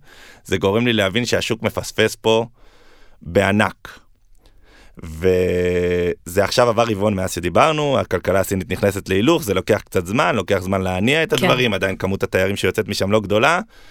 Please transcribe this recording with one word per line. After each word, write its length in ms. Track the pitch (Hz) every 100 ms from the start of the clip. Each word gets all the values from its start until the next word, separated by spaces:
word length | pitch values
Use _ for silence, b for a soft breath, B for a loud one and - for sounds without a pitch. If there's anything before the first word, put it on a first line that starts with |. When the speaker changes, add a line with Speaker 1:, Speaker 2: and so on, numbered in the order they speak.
| B B B B
Speaker 1:
זה 120 | - 95
גורם 300 | 95 107 123
לי 60 |
להבין 320 | 110 95 107
שהשוק 380 | 120 95 - 110
מפספס 520 | 107 - - - 110
פה 320 | - 110 113 113 b b b b b b b
בענק. 760 | 82 95 95 104 98 - - - - _ _ - b b b b b -
וזה 1500 | 82 78 92 90 90 90 90 90 87 87 87 - - 90
עכשיו 240 | 98 - 120
עבר 160 | 110 117
רבעון 260 | 98 107
מאז 180 | 95 92
שדיברנו, 640 | 90 85 90 151 151 147 120
הכלכלה 420 | 95 90 - 95
הסינית 320 | 92 95 87
נכנסת 360 | 90 101 95 87
להילוך, 340 | 95 127 170
זה 120 | 107
לוקח 260 | 92 - 104
קצת 220 | - 95 87
זמן, 300 | 120 175 123
לוקח 220 | 92 98
זמן 220 | 92 98
להניע 420 | 92 92 117 156
את 120 | 156
Speaker 2:
כן. 100 | 147
Speaker 1:
הדברים, 300 | 180 127 123
עדיין 220 | 98 98 92
כמות 260 | 95 98
התיירים 340 | - 92 95 98
שיוצאת 320 | 95 110 104
משם 220 | 101 98
לא 100 | 110
גדולה. 400 | 101 104 139 175 226 b b